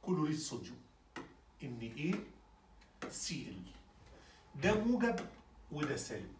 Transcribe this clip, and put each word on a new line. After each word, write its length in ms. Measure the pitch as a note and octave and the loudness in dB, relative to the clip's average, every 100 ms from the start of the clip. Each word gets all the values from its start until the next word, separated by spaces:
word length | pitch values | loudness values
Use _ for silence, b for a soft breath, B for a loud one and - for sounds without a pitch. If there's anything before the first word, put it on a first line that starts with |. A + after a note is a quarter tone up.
كلوريد 340 | - E3+ D3+ D3+ | 2 4 4 2
صوديوم، 420 | - B2 F#2 - - - - - - - - - | 0 -4 -6 -14 -18 -20 -16 -12 -12 -16 -20 -10
إن 180 | C#3 A#2+ | -8 -6
إيه 340 | A2+ A#2 D#3 G#3 - - - - - - - - - | -6 -2 2 2 -2 -16 -20 -20 -20 -20 -20 -10 -8
سي 400 | - - D3+ A#2 | -4 -2 -2 -4
إل، 140 | F#2 F2+ - - - - B B B B - | -8 -10 -12 -20 -20 -20 B B B B 0
ده 220 | E3 G#3+ | 4 6
موجب 320 | A3+ A#3+ A#3 F#3 - - - - - | 6 4 4 2 -2 -12 -20 -20 -10
وده 240 | D3 D3 C#3 | -4 0 0
سالب. 360 | - - F#2 - | -2 -6 -8 -12